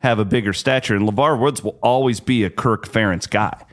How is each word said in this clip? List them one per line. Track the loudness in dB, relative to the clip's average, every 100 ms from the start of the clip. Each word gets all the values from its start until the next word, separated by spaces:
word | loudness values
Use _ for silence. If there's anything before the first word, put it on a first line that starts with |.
have | 0 0
a |
bigger | 2 0 0
stature. | -2 0 0 0 0
And | 0
LeVar | 2 0 2
Woods | 0 -2
will | -8 -2
always | 0 2 2 -2
be | 0 0
a | 0
Kirk | 0 -2 -2 -2
Ferentz | 0 0 0 -2
guy. | -2 -2 -6 -18